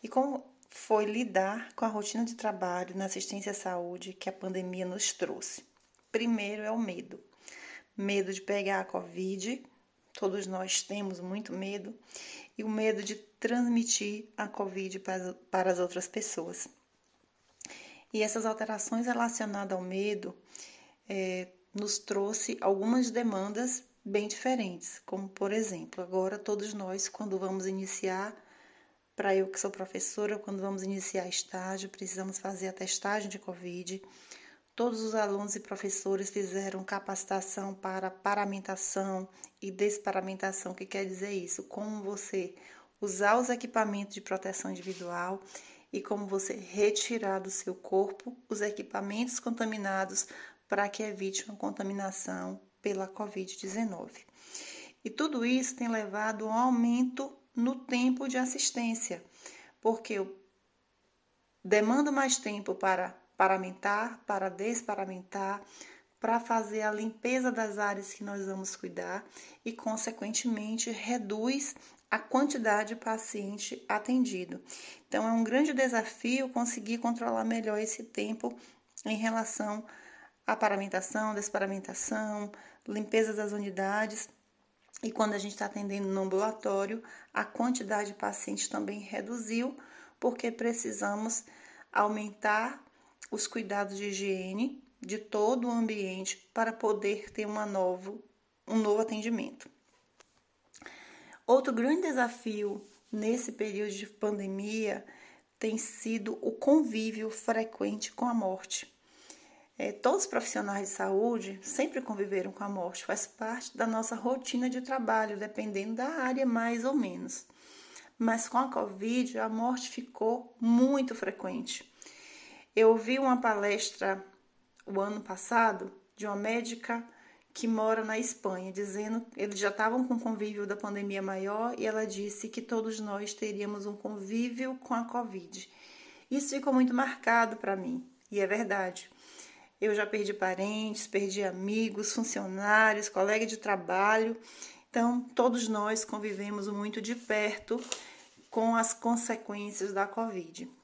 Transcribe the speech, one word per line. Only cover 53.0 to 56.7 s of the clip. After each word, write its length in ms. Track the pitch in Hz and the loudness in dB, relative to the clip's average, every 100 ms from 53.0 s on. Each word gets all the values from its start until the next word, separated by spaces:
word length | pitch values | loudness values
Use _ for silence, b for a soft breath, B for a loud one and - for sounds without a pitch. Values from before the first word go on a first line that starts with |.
| 190 | -4
covid 500 | 190 208 202 185 - | -6 -6 -6 -8 -8
dezenove. 680 | 190 202 226 180 - - - B B B B B B B | -6 -2 -2 -4 -10 -14 -20 B B B B B B B
E 60 | 220 | -10
tudo 360 | - 311 269 | 0 0 2
isso 300 | 233 254 254 | 4 4 2
tem 140 | - 233 | -2 0
levado 560 | 226 208 196 214 214 | 0 0 0 0 0
a 40 | 214 | 0
um 40 | |
aumento 840 | 220 254 | 4 6